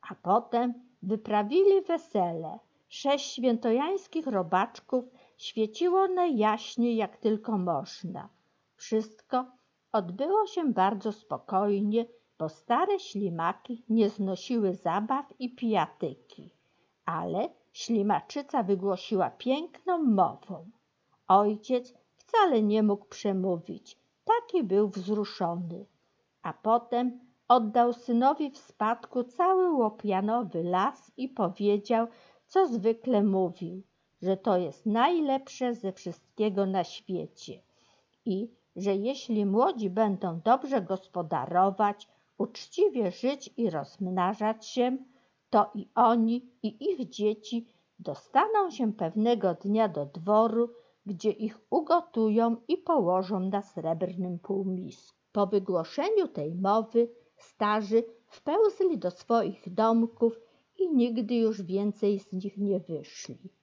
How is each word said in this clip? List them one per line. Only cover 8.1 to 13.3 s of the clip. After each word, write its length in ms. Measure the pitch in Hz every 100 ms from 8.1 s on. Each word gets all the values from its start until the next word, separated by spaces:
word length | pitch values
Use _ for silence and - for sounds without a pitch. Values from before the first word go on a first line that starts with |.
| 175 - _ _ _ _ _
Wszystko 680 | - 220 214 - _ 254 254 _ _ _ _
odbyło 540 | 220 175 185 285 403 415
się 260 | 370 311
bardzo 400 | 220 190 208 220
spokojnie, 920 | 202 _ 143 - 190 208 202 208 220 233 - _ _
bo 100 | 160
stare 500 | - _ 240 381 392
ślimaki 840 | - 202 202